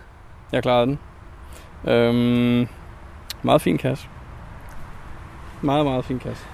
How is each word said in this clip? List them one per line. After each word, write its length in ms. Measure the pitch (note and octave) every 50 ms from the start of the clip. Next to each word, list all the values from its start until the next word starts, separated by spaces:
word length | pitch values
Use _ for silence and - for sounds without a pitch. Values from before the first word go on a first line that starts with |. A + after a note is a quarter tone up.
| - - - - - - - - - -
Jeg 100 | - B2+
klarede 240 | A#2 B2 B2 A#2+ A#2+
den. 120 | B2+ C#3+ D3 - - - - - - - - - - - - - - - - - -
Øhm, 760 | A#2+ A#2 A#2 A#2 A#2+ A#2+ A#2+ A#2+ A#2+ A#2+ A#2+ A#2+ A#2+ A#2+ A#2+ A2+ - - - - - - - - - - - - - -
meget 200 | - A#2+ C3 D#3
fin 160 | - F3+ E3 C#3+
kasse. 300 | - C3 C3 - - - - - - - - - - - - - - - - - - - - - - - - - - - - - - - - -
Meget, 240 | - C#3 C#3 D3+ D3+
meget 180 | C#3 B2+ B2+ B2
fin 140 | - B2+ B2
kasse. 260 | - A#2 - - - -